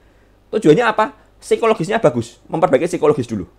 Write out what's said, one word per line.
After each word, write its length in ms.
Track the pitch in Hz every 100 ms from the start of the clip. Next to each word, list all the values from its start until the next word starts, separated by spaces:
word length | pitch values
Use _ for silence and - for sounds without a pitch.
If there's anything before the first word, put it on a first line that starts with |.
| _ _ _ _ _
Tujuannya 320 | 214 160 180 233
apa? 320 | 208 220 - _ _
Psikologisnya 560 | - 220 226 220 160 220
bagus. 400 | 156 123 113 - -
Memperbaiki 400 | - 123 131 165
psikologis 400 | 170 151 143 113
dulu, 240 | 107 85